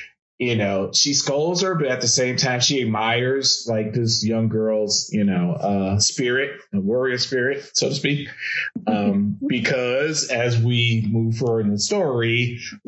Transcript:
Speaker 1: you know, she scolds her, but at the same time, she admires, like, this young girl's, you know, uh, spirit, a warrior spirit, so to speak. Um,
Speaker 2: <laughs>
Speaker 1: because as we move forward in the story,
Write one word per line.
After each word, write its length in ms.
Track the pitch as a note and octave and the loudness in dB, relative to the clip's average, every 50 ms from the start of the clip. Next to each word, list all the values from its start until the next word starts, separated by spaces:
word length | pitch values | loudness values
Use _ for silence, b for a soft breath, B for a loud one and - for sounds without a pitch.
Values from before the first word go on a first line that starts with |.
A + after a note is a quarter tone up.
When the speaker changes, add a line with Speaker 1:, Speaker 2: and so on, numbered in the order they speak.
| B B B B _ _ _ - | B B B B _ _ _ -4
Speaker 1:
you 180 | B2+ B2 A#2 | -2 0 0
know, 340 | G#2+ G#2 G2 G2 F#2+ G2 - | 2 0 0 0 0 -2 0
she 220 | - - - D3 C3+ | 0 0 0 2 0
scolds 480 | - - C#3+ C#3 C#3+ D3+ E3+ F3+ F3 | 0 0 0 0 0 0 0 0 0
her, 140 | G3 F#3 F#3 | 0 0 0
but 100 | E3 D3 | 0 0
at 140 | B2+ B2+ B2 | 0 0 0
the 80 | C3 A#2+ | 0 0
same 280 | - - B2+ B2+ B2 | 2 2 0 0 0
time, 220 | A2+ C3 C3 B2 B2 | 0 0 0 0 0
she 220 | A#2+ - C#3+ C3+ | 0 0 2 0
admires, 840 | B2 A2+ G#2+ G#2+ A2 A2+ A#2+ A#2+ B2 B2+ C3+ C#3 C3 - - - - A#2 | 0 0 0 0 0 0 0 0 0 0 0 0 2 0 0 0 -2 -2
like, 240 | A2+ G#2+ G#2+ A2 | -2 -2 -2 -2
this 320 | - B2 A#2 A2+ A2+ G#2 G#2 | 0 0 0 2 0 0 0
young 240 | A2 A2+ A2+ A2+ A2 | 0 2 2 2 2
girl's, 600 | A2 A2 A2 A2 A2 G#2+ G#2+ G2+ G2 - - - | 2 0 0 2 2 0 0 0 0 -2 -2 -2
you 100 | - G#2+ | 0 0
know, 300 | G#2 G2+ F#2 F2+ F2 F2 | 2 2 2 2 0 0
uh, 460 | D#2+ - - G2+ G2+ G2 F#2+ F#2+ G2 G#2 | -2 -2 -2 0 0 0 0 0 0 0
spirit, 580 | - - - - C3 B2 B2 C3 C#3 C#3+ - - - - - | 0 0 0 0 -2 0 0 0 -2 -2 -6 -12 -14 -6 -4
a 60 | G2 | -2
warrior 380 | F#2+ G2 A#2 B2+ C3 C3 B2 B2 | 0 0 0 2 2 0 0 -2
spirit, 520 | - - C3+ B2+ A#2+ C3+ C#3 C#3 - - - | -2 -2 0 0 0 0 0 -2 -6 -6 -4
so 140 | - C3 C3 | -2 -2 0
to 40 | C#3+ | -2
speak. 340 | - - C#3+ D3 D3 - B B B B B B B B B B - - - | -2 0 0 -2 -2 -4 B B B B B B B B B B -6 -4 -2
Um, 500 | - G#2 G#2 G#2 G2 G2+ G2+ G#2 G2+ - | 0 0 2 2 2 2 2 0 -2 -2
Speaker 2:
<laughs> 40 | C4 | -2
Speaker 1:
because 840 | D4 - A#2+ A2+ - C#3 B2+ B2 B2 B2 C3+ D3 D#3+ D#3 D3 - - | -2 -2 0 0 0 0 0 0 0 0 0 0 0 -2 -2 -2 -2
as 280 | C3 A#2 A#2+ B2 A#2 A2+ | 0 0 2 2 2 2
we 480 | A2+ B2 B2 A#2+ A#2+ A#2 A2+ A2+ G#2 G#2 | 2 4 4 4 4 4 2 2 2 2
move 280 | A2+ A2+ A2+ A2+ A2+ | 2 2 2 0 0
forward 300 | A2+ C3 A#2+ A2+ A2+ G#2+ | 0 0 2 2 2 2
in 60 | G2+ | 2
the 60 | G#2 G2+ | 0 0
story, 800 | - - G#3 G3+ F#3+ C#3+ B2+ A#2+ A#2 A#2 A#2 A#2+ B2 A#2+ A#2+ A#2+ B B B B - | 0 0 0 0 0 0 0 0 2 2 2 2 0 0 -4 -6 B B B B -10